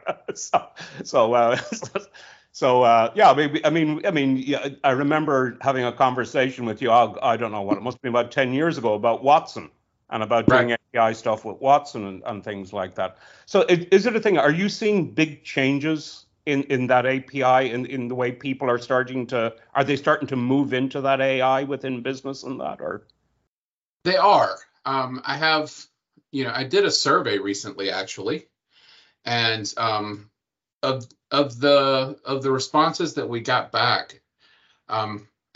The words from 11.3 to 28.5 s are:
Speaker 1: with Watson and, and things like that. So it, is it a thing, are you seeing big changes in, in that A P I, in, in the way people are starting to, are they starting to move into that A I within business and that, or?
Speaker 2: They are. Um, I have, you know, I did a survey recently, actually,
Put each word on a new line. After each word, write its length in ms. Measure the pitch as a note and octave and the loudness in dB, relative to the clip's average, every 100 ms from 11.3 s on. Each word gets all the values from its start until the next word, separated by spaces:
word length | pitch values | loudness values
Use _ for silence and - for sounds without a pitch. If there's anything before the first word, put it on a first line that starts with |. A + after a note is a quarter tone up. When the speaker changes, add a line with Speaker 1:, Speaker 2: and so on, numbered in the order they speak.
| G#2+ | -4
Speaker 1:
with 160 | A2 F#2+ | -6 -6
Watson 460 | C3 C#3+ C#3+ A#2+ G2+ | 2 2 2 -10 -10
and, 160 | F#2+ G#2 | -10 -10
and 180 | G#2 | -10
things 280 | G#2 G2+ F#2 | -10 -12 -10
like 240 | G2+ F#2 - | -8 -8 -6
that. 220 | F#2+ - - - - | -8 -8 -20 -20 -2
So 160 | G3+ | 0
it, 300 | E3+ F3 F3 | 4 2 4
is 140 | F#3+ G#3 | 4 4
it 80 | |
a 60 | A3+ | 0
thing, 180 | A3 F3 | 2 2
are 120 | D3 | 2
you 180 | D#3+ G3+ | 2 -2
seeing 440 | G3+ A3 G#3 C#3+ | -2 0 0 0
big 300 | G#2+ D#3 D3 | -2 -2 -2
changes 840 | - - C3+ C#3 D3+ D#3 C#3+ - _ _ | -8 -2 0 0 -2 -4 -6 -20 _ _
in, 200 | - C#3 | -4 -4
in 240 | C#3 C#3 B2+ | -2 -2 2
that 180 | B2+ B2 | 2 2
A 140 | C3 | -2
P 220 | C3 C#3 | -4 -2
I, 200 | B2+ B2+ | 2 4
in, 240 | C3 A#2+ B2+ | 2 -4 -6
in 220 | C3 A#2+ | -6 -6
the 60 | |
way 180 | B2 B2 | -4 -4
people 360 | B2 C3+ C3+ C3 | -4 -8 -4 -2
are 100 | A#2+ | -2
starting 480 | A#2+ C3 B2+ C3 A#2+ | 0 -2 0 -4 -4
to, 260 | B2 A2+ - _ | -2 -2 -4 _
are 100 | - | -2
they 120 | C#3 C#3 | 0 0
starting 320 | C#3+ D3+ C3+ | 0 0 0
to 80 | C3 | -4
move 380 | A#2+ C3+ C3+ | 0 0 0
into 260 | B2+ C3 C#3+ | 0 -2 -2
that 180 | C3+ C3+ | -2 0
A 200 | C3+ C3 | 2 2
I 220 | C3 C3 | 2 0
within 400 | C#3 C3 C3+ B2+ | -2 -6 -6 -6
business 400 | A#2+ C3+ C#3 C3+ | -6 -8 -10 -12
and 180 | - C3 | -12 -10
that, 200 | C#2+ - | -10 -8
or? 260 | - - _ _ _ _ _ _ _ _ _ _ | -8 -10 _ _ _ _ _ _ _ _ _ _
Speaker 2:
They 120 | F3+ F#3 | -2 2
are. 400 | G3 G3+ - - - _ | 6 4 2 -4 -16 _
Um, 380 | C3 C3+ B2+ B2+ | -4 -4 -4 -6
I 120 | - C#3+ | -8 -2
have, 380 | D#3+ D#3 D3+ - - _ _ _ _ | 0 0 -2 -12 -20 _ _ _ _
you 120 | C#3 | -6
know, 80 | B2 | -4
I 100 | A#2 | -4
did 200 | C3 F#3 | -2 2
a 60 | F#3+ | 2
survey 480 | - C3+ E3 C3+ G2+ | 0 2 2 2 -2
recently, 520 | G2 G2+ A2 F#2+ F#2+ | -2 -6 -8 -6 -6
actually, 580 | F#2 G2 - G2+ D#3+ - | -4 -8 -8 -6 -6 -8